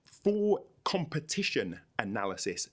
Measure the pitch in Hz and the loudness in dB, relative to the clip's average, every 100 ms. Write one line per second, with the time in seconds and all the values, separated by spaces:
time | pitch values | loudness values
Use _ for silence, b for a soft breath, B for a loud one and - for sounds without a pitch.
0 | - - 202 208 208 202 - _ - 180 | -18 0 2 4 4 2 0 _ -2 0
1 | 156 156 - - - - 92 85 - - | 0 -4 -4 -2 0 0 -2 -4 -10 -4
2 | 101 107 98 90 98 90 - | -2 0 -2 -2 -4 -4 -8